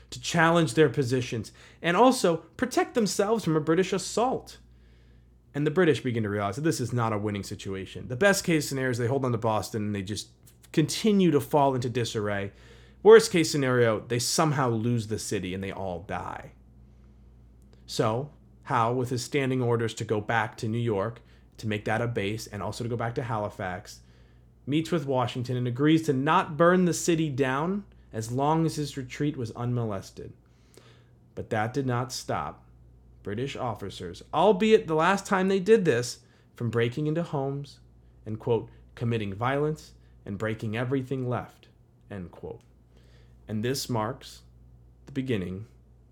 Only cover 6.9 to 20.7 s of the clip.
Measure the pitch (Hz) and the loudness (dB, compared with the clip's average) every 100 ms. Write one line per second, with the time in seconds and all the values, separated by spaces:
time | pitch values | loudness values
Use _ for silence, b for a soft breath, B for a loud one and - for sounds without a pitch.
6.9 | 120 113 104 107 101 95 101 101 95 95 | 0 0 0 -2 -4 -6 -10 -10 -10 -10
7.9 | 98 95 123 202 190 - 160 143 135 131 | -12 -8 2 4 4 2 0 0 -2 -2
8.9 | 120 117 139 127 117 113 107 95 110 104 | 0 0 0 0 0 0 -2 -2 -6 -4
9.9 | 101 95 101 - _ - _ - - 147 | -4 -4 -8 -10 _ -20 _ -6 0 0
10.9 | - 220 202 180 143 - 151 139 131 123 | 2 2 4 6 4 2 2 4 2 -2
11.9 | 117 113 117 104 101 101 - B B B | -4 -4 -4 -4 -4 -6 -12 B B B
12.9 | B 196 220 220 175 151 151 131 127 113 | B 10 10 10 2 2 0 2 4 4
13.9 | 104 - 120 - - 160 143 127 113 117 | 2 -2 -4 -2 2 2 2 0 0 0
14.9 | 120 104 104 - 104 90 92 95 - 95 | -2 -2 -6 -4 -4 -4 -6 -6 -8 -8
15.9 | 87 95 90 - - - - - - - | -8 -8 -8 -8 -12 -14 -20 -20 -20 -20
16.9 | - - - - - - - - - - | -20 -20 -20 -20 -20 -20 -20 -20 -20 -8
17.9 | - 113 113 147 - - - - 127 113 | -2 0 0 -6 -12 -20 -16 -2 0 2
18.9 | 127 123 123 - 147 131 131 120 117 113 | 0 -2 -4 -4 -2 0 0 0 0 -2
19.9 | - 110 107 104 117 110 - 110 | -4 -4 -2 0 0 0 -4 -6